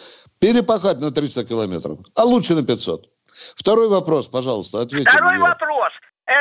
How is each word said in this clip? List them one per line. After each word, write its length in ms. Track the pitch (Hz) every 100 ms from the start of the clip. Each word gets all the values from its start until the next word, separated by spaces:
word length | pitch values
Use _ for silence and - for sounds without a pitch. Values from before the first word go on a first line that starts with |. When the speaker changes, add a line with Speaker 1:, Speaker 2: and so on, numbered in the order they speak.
| - - - _
Speaker 1:
Перепахать 600 | 202 240 208 220 190 131
на 120 | 147
триста 340 | 135 147 123 110
километров, 540 | 113 104 87 78 76 - -
а 80 | 233
лучше 300 | 240 - 160
на 80 | 127
пятьсот. 420 | 117 95 80 _ _ _ - - -
Второй 320 | - 220 226
вопрос, 400 | 190 165 156 117
пожалуйста, 540 | 131 127 110 87 104
ответьте 280 | 123 139 -
Speaker 2:
Второй 220 | 277 349 359
Speaker 1:
мне, 20 | 339
Юра. 40 |
Speaker 2:
вопрос. 420 | 339 302 285 180 - _ _ -
Э, 60 | 269